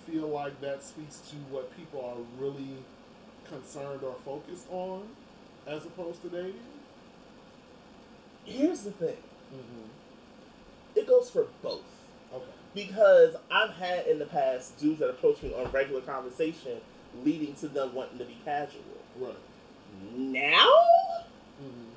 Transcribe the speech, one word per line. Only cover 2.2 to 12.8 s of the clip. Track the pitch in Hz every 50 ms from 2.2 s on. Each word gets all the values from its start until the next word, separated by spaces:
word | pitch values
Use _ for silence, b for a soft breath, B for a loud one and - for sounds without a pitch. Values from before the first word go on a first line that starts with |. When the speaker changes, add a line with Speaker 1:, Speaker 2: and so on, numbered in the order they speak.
| 120 117 120 127
Speaker 1:
really | 139 139 139 139 135 135 135 131 131 - - - - - - - - - - - -
concerned | - - 131 - - - 143 139 139 139 135
or | 139 131 127 - -
focused | 139 139 151 - - 175 180 - -
on | 180 185 185 185 185 190 208 220 269 - - - - - - - - - -
as | 143 151 156 156
opposed | 170 - 185 175 170 170 -
to | - 175
dating? | 175 175 180 185 208 226 233 254 285 - - - - - - - - - - - - - - - - - - - - - - - - - - - - - - - - - -
Speaker 2:
Here's | 196 185 254 294 349 349 -
the | 208 202
thing. | 185 - 170 147 120 - - - - - - - 135
Speaker 1:
Mm-hmm. | 131 120 113 123 117 110 110 - - - - - - - - - - - - - - - - - - - - - -
Speaker 2:
It | -
goes | - 508 494 480 -
for | - - - - - -
both. | - - - - - - - - - - - - - - -
Speaker 1:
Okay. | 127 - - - - - - -
Speaker 2:
Because | 202